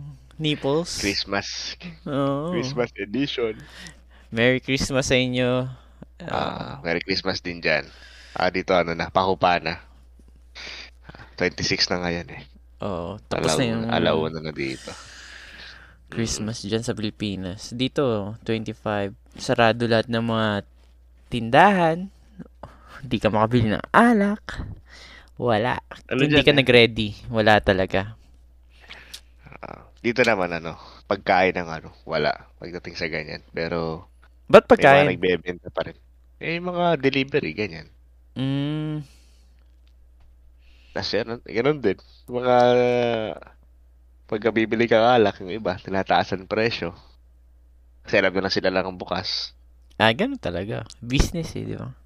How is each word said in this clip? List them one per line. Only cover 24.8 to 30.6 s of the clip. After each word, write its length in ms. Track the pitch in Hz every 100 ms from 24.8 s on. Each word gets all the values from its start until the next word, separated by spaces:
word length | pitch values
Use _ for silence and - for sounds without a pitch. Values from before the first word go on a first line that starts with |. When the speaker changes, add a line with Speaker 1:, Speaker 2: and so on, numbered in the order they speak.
| - - - - - -
Speaker 1:
Wala. 460 | 120 107 120 - - - -
Speaker 2:
Ano 80 | 127
Speaker 1:
Kung 60 |
di 60 | 147
Speaker 2:
dyan 140 | 143 147
Speaker 1:
ka 80 |
Speaker 2:
eh? 40 | 143
Speaker 1:
nag-ready, 480 | 127 120 117 113 104 - -
wala 300 | 113 107 104
talaga. 540 | - 95 95 95 104 - - - - _ _ - - - - - - _ - -
Speaker 2:
Ah, 300 | - - - _
dito 220 | 117 117
naman 320 | 117 101 90
ano, 240 | 85